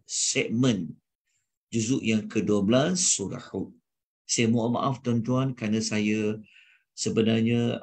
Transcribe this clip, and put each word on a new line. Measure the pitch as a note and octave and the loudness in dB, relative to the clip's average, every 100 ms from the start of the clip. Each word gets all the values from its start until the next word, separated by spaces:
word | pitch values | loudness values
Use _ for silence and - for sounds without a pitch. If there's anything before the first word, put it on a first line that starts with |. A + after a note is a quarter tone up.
segmen | - - - C#3 - A2+ C3 G2 D#2 - _ _ _ _ _ _ _ | -10 -4 -2 -2 0 2 2 2 -4 -12 _ _ _ _ _ _ _
juzuk | A#2 A2 C3+ | -4 -2 0
yang | A2 A2 G#2 | 0 0 0
kedua | A2 G2 G#2 | -2 0 2
belas | G2 B2+ D#3+ F3+ - - | 4 4 2 0 0 0
surah | F#2 F#2+ | -4 -8
Hud. | - F#2+ - - _ _ _ _ - | -8 -8 -8 -14 _ _ _ _ -4
Saya | - A2+ | 0 2
mohon | A#2 A#2 A#2+ | 2 2 0
maaf | C3+ B2+ | -2 -2
tuan-tuan | B2 A#2 A#2 B2+ C3+ B2 | 0 0 0 0 0 -2
kerana | G#2+ A2 | -2 -2
saya | A2 G#2+ G#2 G#2+ G#2+ A2 - - _ _ _ | 0 0 0 0 0 -4 -12 -20 _ _ _
sebenarnya, | - A2 A2+ A2 A2+ A2+ A#2+ A#2+ - | -6 -2 2 2 2 2 2 0 -2